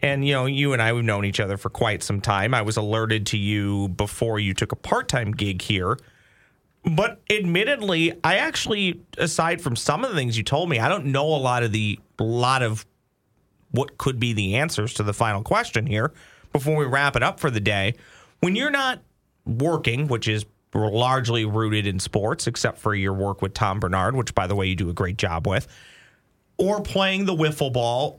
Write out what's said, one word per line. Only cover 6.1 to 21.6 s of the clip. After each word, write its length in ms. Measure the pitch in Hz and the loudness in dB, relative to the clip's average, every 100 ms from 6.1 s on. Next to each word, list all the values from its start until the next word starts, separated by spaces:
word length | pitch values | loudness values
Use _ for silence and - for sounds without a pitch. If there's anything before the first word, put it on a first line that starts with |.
| _ _ _ _ _ _ _ | _ _ _ _ _ _ _
But 360 | 170 160 226 - - | 0 2 0 -4 -2
admittedly, 840 | 214 175 170 226 277 202 165 165 - | -2 2 2 2 0 0 2 2 2
I 140 | 160 196 | 0 2
actually, 640 | 311 - - 208 190 175 - - | 0 -4 -4 0 0 -2 -10 -4
aside 460 | 165 - 165 175 | -2 0 0 0
from 120 | 139 120 | -2 -2
some 280 | - 160 | 0 0
of 60 | 262 | 0
the 60 | 170 | 0
things 200 | 123 113 | 0 -2
you 60 | |
told 240 | - 139 175 | 0 0 2
me, 100 | 120 | 2
I 80 | 127 | 2
don't 180 | 196 135 | 0 0
know 180 | 135 | 0
a 140 | 156 147 | 2 2
lot 240 | 127 123 | 2 0
of 100 | 117 | 0
the, 260 | 110 107 - _ - | 0 -2 -4 _ -4
lot 440 | 110 120 123 131 | -2 2 4 4
of 220 | 117 110 - _ _ _ _ _ _ _ - | 2 -2 -10 _ _ _ _ _ _ _ -4
what 260 | 123 143 - | -2 -2 -2
could 220 | 139 123 | -4 0
be 120 | 120 | 0
the 240 | 107 95 113 | 0 0 0
answers 360 | 160 - 107 | 0 -2 -4
to 80 | - | -2
the 120 | 104 | -2
final 280 | 98 113 101 | 0 0 0
question 440 | 104 208 226 - 113 | 0 0 0 -2 0
here 260 | 107 117 - - - - | 0 -2 -6 -20 -20 -4
before 240 | 147 139 151 | -2 0 0
we 80 | |
wrap 320 | 135 139 143 120 | 2 2 2 2
it 60 | |
up 180 | 147 - | 0 0
for 100 | 151 | -2
the 100 | 110 | 0
day. 340 | 104 101 98 - - - - - | 0 2 0 -4 -12 -20 -20 -2
When 140 | 175 208 | 0 0
you're 140 | 294 | 0
not 300 | 277 262 247 _ _ _ _ - | 0 -2 -4 _ _ _ _ -6
working, 600 | 117 156 151 117 120 151 | 0 0 0 0 0 0
which 200 | 113 110 | 0 0
is 160 | 107 107 _ _ | -2 -4 _ _
largely 680 | 107 107 110 127 131 117 120 107 | -2 0 2 2 2 0 0 0
rooted 400 | 107 | 0